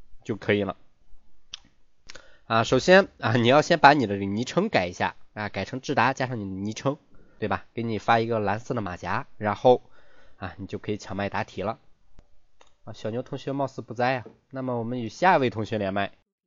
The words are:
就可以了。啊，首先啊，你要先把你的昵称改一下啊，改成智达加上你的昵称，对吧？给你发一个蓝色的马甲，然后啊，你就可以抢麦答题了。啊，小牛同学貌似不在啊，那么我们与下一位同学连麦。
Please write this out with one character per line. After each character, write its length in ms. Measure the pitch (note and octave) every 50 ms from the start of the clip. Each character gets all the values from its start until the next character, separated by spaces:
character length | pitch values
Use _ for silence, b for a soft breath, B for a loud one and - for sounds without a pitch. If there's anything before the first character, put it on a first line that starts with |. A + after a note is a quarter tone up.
| - - - - -
就 120 | - A2
可 180 | G2 - - G#2
以 100 | G#2 G2
了。 120 | F#2+ - - - - _ _ - - - - - - - - - - - - - - _ _ - - - _ _ - B B B B B B B
啊， 180 | - A#2 A2+ A2+
首 140 | - C3+
先 300 | B2+ - - F#3 F#3+ F#3+ - - -
啊， 140 | - A2+ A2+
你 140 | B2 A2+
要 160 | A#2 C3 D3+ D#3
先 160 | - F3 D#3
把 140 | - C#3 D3
你 120 | D3+ A#2+
的 120 | G2 G2+
昵 260 | G2 G2 G2 G2+ G#2+ B2
称 260 | - - F3 G3+ -
改 160 | - A#2+ F#2
一 80 | F2 F#2
下 220 | - G#2 F2+ - - - - _
啊， 160 | G#2+ G#2+ G2+
改 160 | - B2 A2+
成 160 | - - C3
智 140 | - - C#3
达 180 | B2+ A2+ C3 C3+
加 140 | - C3+
上 120 | A#2+ B2+ A2+
你 40 | G2+
的 180 | F#2+ F#2+ F#2+
昵 120 | G2 G#2+ A2
称， 240 | - - C#3 C#3+ - _ _ - - - - - -
对 80 | G#2+
吧？ 180 | G#2 G2 F#2+ - - _
给 80 | A#2+
你 160 | A#2 A#2 A2
发 220 | G2+ - - A#2 A#2
一 80 | A2+
个 120 | A2+ A#2 A2
蓝 200 | G#2 G2 G2+ A2+
色 160 | A#2 - C#3
的 60 | A#2+
马 160 | G#2 F2+ F2
甲， 280 | - - F2 G2 A#2+ C#3 - -
然 180 | - G#2+ G#2+ G2+
后 260 | - - B2+ B2 - - b b b b b b b b b b
啊， 160 | - F#2+ F2+ -
你 100 | F#2+ G2
就 100 | F#2 G#2+
可 140 | G2 - -
以 60 | G#2+
抢 200 | G2+ - - F#2+
麦 120 | G2 G2+ G2
答 140 | - G2+ G#2+
题 200 | - - F#3+ F#3
了。 160 | G#3 A3+ - _ - - _ - - - - - _ - - - _ - - - - - _ _
啊， 100 | A2+ G#2
小 160 | - - A2
牛 140 | A2 A#2+ C3
同 160 | - D3 C3
学 120 | - D3
貌 140 | C3+ C#3 C#3
似 160 | C3+ - -
不 140 | B2 - -
在 240 | A#2 A#2+ B2+ C3+ B2+
啊， 60 | A#2 - - _ _ _
那 100 | - C3
么 160 | C3 B2+ B2
我 60 | A#2 A2+
们 180 | A#2 B2+ B2+
与 80 | A#2 A2
下 280 | - - F3 F#3 F3+
一 20 | D#3
位 100 | C3 A#2+
同 160 | G#2 A2 G#2+
学 140 | - A2+ G#2+
连 140 | G2+ F#2+ F#2+
麦。 180 | G2+ G2 G2 - _ _ _ _ _ _